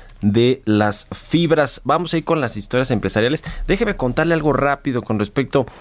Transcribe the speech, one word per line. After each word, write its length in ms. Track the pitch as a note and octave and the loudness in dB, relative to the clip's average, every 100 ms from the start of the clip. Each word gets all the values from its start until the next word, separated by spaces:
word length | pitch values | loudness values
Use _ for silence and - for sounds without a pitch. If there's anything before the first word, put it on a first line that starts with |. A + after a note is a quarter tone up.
| - - | -20 -2
de 420 | G#2 G#2 A#2+ B2+ - | 0 4 4 2 2
las 420 | G#2+ G#2 - - | 2 2 -2 -6
fibras. 680 | - - D#3 E3+ D#3+ C#3 - | -12 -2 0 2 2 0 -2
Vamos 300 | B2 D#3 E3+ | -2 -2 0
a 40 | E3 | -4
ir 60 | |
con 180 | D#3 D#3+ | -2 -2
las 160 | B2 G#2+ | -2 -6
historias 320 | - B2 C3 | -4 -2 0
empresariales. 540 | A#2 G2 G#2+ A#2 D#3 - - - | -2 0 0 0 -2 -6 -8 -2
Déjeme 280 | F#3+ A#3 - | 0 0 -2
contarle 360 | B2+ B2 D#3+ | -2 0 0
algo 180 | E3 D3+ | 2 2
rápido 520 | C3 C#3 C#3+ D3 A#2+ | 2 2 0 -2 -4
con 160 | - A2 | -2 -2
respecto 480 | G#2 - B2+ C#3 B2 - | -2 -2 0 0 -2 -6